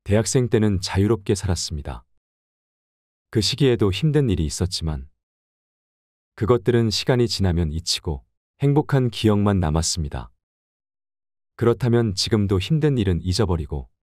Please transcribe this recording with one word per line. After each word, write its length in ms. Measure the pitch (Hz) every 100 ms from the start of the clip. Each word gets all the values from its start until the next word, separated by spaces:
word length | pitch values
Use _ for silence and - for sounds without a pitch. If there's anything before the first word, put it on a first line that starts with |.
대학생 440 | - 104 107 135 120
때는 320 | 110 107 92
자유롭게 540 | - 98 104 107 -
살았습니다. 720 | 101 - 85 - 76 71 60 - _ _ _ _ _ _ _ _ _ _ _ _
그 100 | 113
시기에도 500 | 101 - 135 113 101
힘든 400 | 92 156 147 127
일이 140 | 90 76
있었지만 600 | - 87 - 80 71 67 _ _ _ _ _ _ _ _ _ _ _ _ -
그것들은 540 | 104 120 - 120 113
시간이 360 | - - 123 117
지나면 460 | - 92 85 80
잊히고 520 | 80 - - 87 71 - _ _ _
행복한 500 | 143 143 - 135 127
기억만 480 | - 107 104 104 98
남았습니다. 720 | 78 80 80 90 71 64 60 _ _ _ _ _ _ _ _ _ _ _ _ -
그렇다면 580 | 117 113 123 117 113
지금도 460 | 95 - 107 101 95
힘든 380 | - 160 151 127
일은 220 | 95 82
잊어버리고 680 | 92 87 95 85 73 73 62 _ _